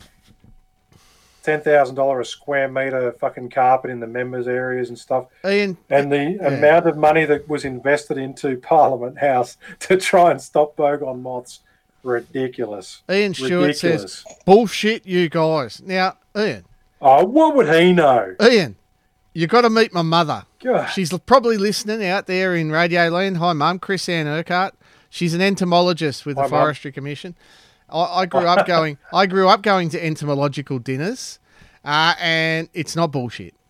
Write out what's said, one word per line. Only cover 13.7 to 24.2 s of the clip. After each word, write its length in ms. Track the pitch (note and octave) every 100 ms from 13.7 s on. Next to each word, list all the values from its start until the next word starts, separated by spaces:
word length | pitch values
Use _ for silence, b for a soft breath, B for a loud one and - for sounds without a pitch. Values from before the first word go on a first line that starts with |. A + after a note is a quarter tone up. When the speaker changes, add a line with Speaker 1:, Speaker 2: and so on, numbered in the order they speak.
| D3 C3 A#2 G2
Speaker 2:
says, 100 | - - -
"Bullshit, 600 | - G3+ G#3+ - G#3 A3+ -
you 220 | F3+ E3+
guys." 520 | E3 D#3+ D#3+ A#2+ -
Now, 320 | - F#3 F#3 - _ G#3
Ian. 280 | G#3 A2 - _ _ _
Speaker 1:
Oh, 240 | C#3 C#3
what 300 | F#3+ C#4 D#4
would 180 | C#4+ F3
he 180 | D#3+ F3
know? 420 | F3+ D3 B2+ G2 F#2
Speaker 2:
Ian, 340 | G#3+ A#3 C#3+ F#2+ _ _ _ _ _
you 120 | D#3+ E3
gotta 240 | A#3 A#3+
meet 220 | A3 A3
my 100 | F3+
mother. 420 | E3 E3 D#3 A#2 - _
Speaker 1:
God. 260 | B3 G3+ C#3
Speaker 2:
She's 260 | - E3+
l-, 60 | F3
probably 400 | - C4 A#3 A3
listening 460 | G3+ G3 G#3 A3
out 220 | F#3+ F#3+ -
there 300 | F#3 F#3+ F3
in 160 | D#3
Radio 360 | D#3 E3+ F3 E3+
Land. 280 | E3+ G3 F3+
Hi, 160 | E3+
Mum. 260 | D#3+ D3+ F3+
Chris 300 | - F#3 -
Ann 180 | E3+